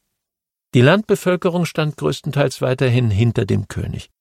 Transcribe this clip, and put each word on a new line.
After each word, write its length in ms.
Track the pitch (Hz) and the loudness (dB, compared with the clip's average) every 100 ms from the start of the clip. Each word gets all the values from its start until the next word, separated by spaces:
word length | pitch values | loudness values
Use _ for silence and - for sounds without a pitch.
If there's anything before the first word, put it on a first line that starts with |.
| _ _ _ _ _ _ _ | _ _ _ _ _ _ _
Die 60 | 123 | 2
Landbevölkerung 840 | 131 202 - 196 180 180 185 175 160 | 4 2 0 -2 0 -2 -2 -2 -2
stand 300 | - 151 - | -2 -4 -2
größtenteils 640 | 151 139 151 139 139 - | -4 -4 -4 0 0 0
weiterhin 480 | 131 131 127 123 117 | -4 0 2 2 2
hinter 360 | 98 117 113 104 | 2 2 2 0
dem 200 | 104 101 | -2 -2
König. 420 | - - - - _ | -8 -6 -8 -12 _